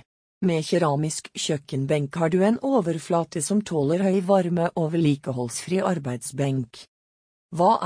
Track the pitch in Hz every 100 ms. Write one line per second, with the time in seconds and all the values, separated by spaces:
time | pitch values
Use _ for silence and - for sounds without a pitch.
0 | - _ _ _ 185 160 156 175 165 143
1 | 156 - - - - 147 - 135 135 151
2 | 143 170 165 180 196 240 277 269 170 165
3 | - 170 165 170 143 202 208 160 139 170
4 | 196 190 180 196 175 170 170 - 156 170
5 | 156 143 - 127 120 - - 185 185 175
6 | 135 123 - 135 139 135 120 - - _
7 | _ _ _ _ _ 165 180 226